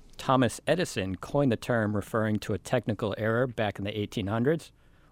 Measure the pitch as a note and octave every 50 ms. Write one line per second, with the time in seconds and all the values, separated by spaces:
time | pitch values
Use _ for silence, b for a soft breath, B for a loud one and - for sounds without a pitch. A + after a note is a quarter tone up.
0 | B B B - - - C3 C3 B2+ G#2+ - - - - D#3 F3+ E3 - - A2+
1 | F#2 F#2+ F#2 - - - - C#3+ C#3+ B2+ A2 - - - A#2+ A2+ G#2+ G#2 G#2 G2+
2 | - - - A2+ A2 G#2+ G#2+ G2+ - - G2 F2+ - - C3+ B2+ - - G#2 -
3 | A2 G2 - - G#2+ A2 A2+ A#2+ C3 B2+ A2+ - A2 G2+ - - G2 G#2 G#2+ G#2+
4 | G#2 - - B2 F#2 G2 G#2+ A2+ A#2+ C#3+ E3+ E3 - - _ b b b b b
5 | b b